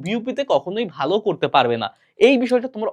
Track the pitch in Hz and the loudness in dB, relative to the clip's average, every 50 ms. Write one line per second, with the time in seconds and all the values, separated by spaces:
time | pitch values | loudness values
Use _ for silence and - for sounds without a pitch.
0 | 165 175 220 233 220 262 - 277 277 - 175 139 - 180 196 220 240 175 - - | -4 -4 -6 -4 -4 -6 -6 -6 -2 0 0 -2 -2 -4 -6 -6 -6 -6 -6 -6
1 | 139 147 185 214 208 208 160 - 151 139 - 139 123 120 120 113 110 98 - _ | -2 -2 -2 0 0 -2 -2 -2 -4 2 2 2 2 2 0 -2 -4 -8 -10 _
2 | _ _ _ - 208 247 277 233 254 233 254 247 226 262 - 220 220 - | _ _ _ 4 4 4 6 4 2 0 0 0 0 -4 -6 -6 -6 -6